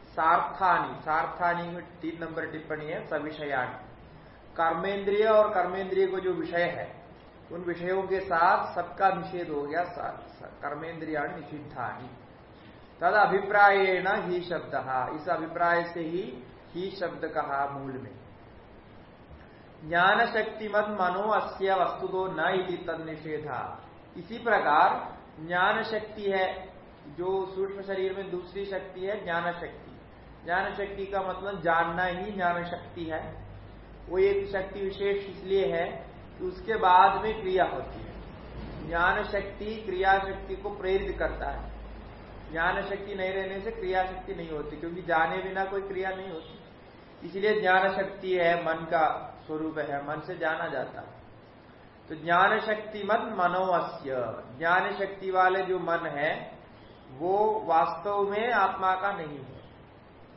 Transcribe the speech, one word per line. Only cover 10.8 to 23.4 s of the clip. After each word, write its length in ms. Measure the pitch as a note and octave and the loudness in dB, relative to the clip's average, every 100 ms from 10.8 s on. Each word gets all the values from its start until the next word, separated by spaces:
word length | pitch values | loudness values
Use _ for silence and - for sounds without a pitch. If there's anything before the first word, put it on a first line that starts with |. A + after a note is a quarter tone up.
| D#3+ E3 D#3 D3+ D3+ F3 | -8 -8 -4 -2 -2 -6
निषिद्धानि। 720 | - D3+ C3 C3+ A2+ G#2+ B2+ - - - - - - - - - | -10 -12 -12 -8 -6 -6 -12 -16 -20 -20 -20 -20 -20 -20 -18 0
तद 120 | E3+ | 4
अभिप्रायेण 920 | G#3 G3 G3 G3 G#3 G3+ G3 F#3+ F3+ F3+ | 6 6 4 4 8 10 10 4 2 2
ही 340 | G#3+ F3 F3+ | 0 0 -4
शब्दः, 720 | E3+ D#3+ - C3+ C3 C3 B2+ D3+ | -2 -6 -4 -6 -2 -2 -2 -4
इस 140 | F3+ | -2
अभिप्राय 540 | D#3+ D#3+ E3+ E3+ E3+ | -2 -2 0 4 4
से 160 | E3+ F3 | 2 -4
ही 440 | D#3+ F3 A3+ - - - - | -4 -4 -4 -8 -14 -20 -12
ही 180 | E3 F#3+ | -8 -6
शब्द 340 | - F3 D3 D#3 | -4 -6 -4 -4
कहा 440 | D3+ C#3 C#3 C#3+ | -2 -2 0 -2
मूल 220 | C#3 C3+ | -4 -8
में। 300 | B2+ A2+ - - - - - - - - - - - - - - - - - D#3 | -8 -10 -16 -18 -20 -20 -20 -20 -20 -20 -20 -20 -20 -20 -20 -20 -20 -20 -16 0
ज्ञान 400 | E3+ F#3 G#3+ A#3 | 4 6 6 4
शक्तिमत 600 | A3+ G#3 - G#3+ G#3 G#3 | 2 -2 -4 0 0 0
मनो 420 | G#3 F3+ F3+ G#3+ | 2 0 2 2
अस्य 420 | G3+ - - F#3+ | 2 0 -2 2
वस्तुतो 540 | F#3+ E3+ - F#3 F#3 F#3 | 4 2 0 -4 -2 -2
न 260 | D#3 E3+ | 0 0
इति 240 | F#3+ F3+ E3+ | 0 -2 -4
तद 280 | E3+ E3 D#3+ | -4 -6 -6
निषेधा। 760 | D#3 D#3+ D3+ | -10 -6 -6